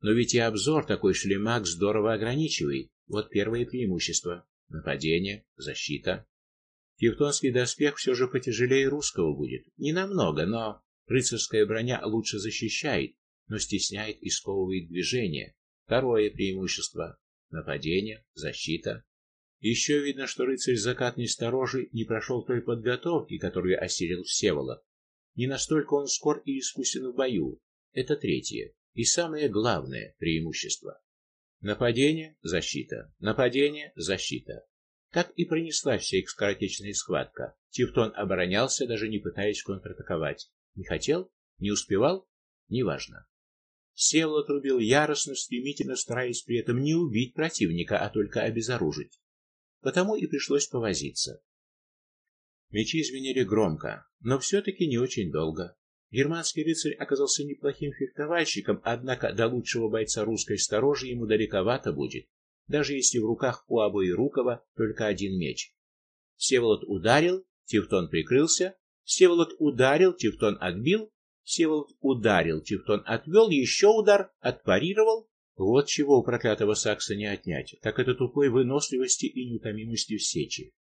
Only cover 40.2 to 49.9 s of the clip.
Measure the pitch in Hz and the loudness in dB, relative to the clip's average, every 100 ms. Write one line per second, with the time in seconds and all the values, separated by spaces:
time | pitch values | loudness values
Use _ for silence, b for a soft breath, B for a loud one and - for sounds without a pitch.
40.2 | 78 71 - _ _ - 92 82 - 160 | -2 -6 -14 _ _ -14 -4 -4 0 -2
41.2 | 185 _ _ - 98 101 - 101 131 190 | -2 _ _ -6 -2 -2 0 2 2 0
42.2 | - _ _ _ - - 110 73 - - | -6 _ _ _ -6 -2 -2 -4 -8 -16
43.2 | - _ _ _ _ _ _ - - 151 | -20 _ _ _ _ _ _ -2 2 2
44.2 | 160 151 139 143 135 131 110 135 151 147 | 2 0 0 0 2 2 4 4 4 0
45.2 | - 131 - 123 131 143 135 127 - 120 | -2 -6 -6 -6 -6 -4 -4 -4 -4 -4
46.2 | 127 120 - 120 110 123 143 160 170 107 | -4 -6 -2 -2 0 0 2 2 2 0
47.2 | 127 - 160 - 95 85 85 104 104 110 | -2 -2 -4 0 0 0 0 -2 -2 -2
48.2 | 104 117 110 110 110 123 85 76 - _ | -2 -2 -2 -2 -2 -2 -2 -4 -10 _
49.2 | _ _ _ _ _ _ 135 | _ _ _ _ _ _ -2